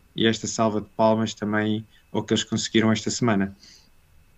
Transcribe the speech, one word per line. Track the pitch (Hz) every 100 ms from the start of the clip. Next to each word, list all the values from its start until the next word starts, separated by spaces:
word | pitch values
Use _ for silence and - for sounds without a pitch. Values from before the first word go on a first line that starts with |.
| _ -
e | 110
esta | 113 104
salva | - 113 104
de | 101 -
palmas | 110 110 107 -
também | 104 107 107 107 110 _ _
ao | 107
que | 107
eles | 110
conseguiram | - 113 - 113 110
esta | 110 -
semana. | - 120 98 98 - - - _ _ _ - _